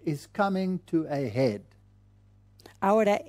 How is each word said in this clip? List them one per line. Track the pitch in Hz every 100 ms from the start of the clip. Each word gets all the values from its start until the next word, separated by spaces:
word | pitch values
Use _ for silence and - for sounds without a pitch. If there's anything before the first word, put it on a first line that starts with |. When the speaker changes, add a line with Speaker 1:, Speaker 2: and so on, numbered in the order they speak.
Speaker 1:
is | - 147 -
coming | - 202 190 185 185 -
to | 165 156
a | 143 131
head. | 104 131 101 - _ _ _ _ _ _ _ _ _ - -
Speaker 2:
Ahora, | 196 220 208 202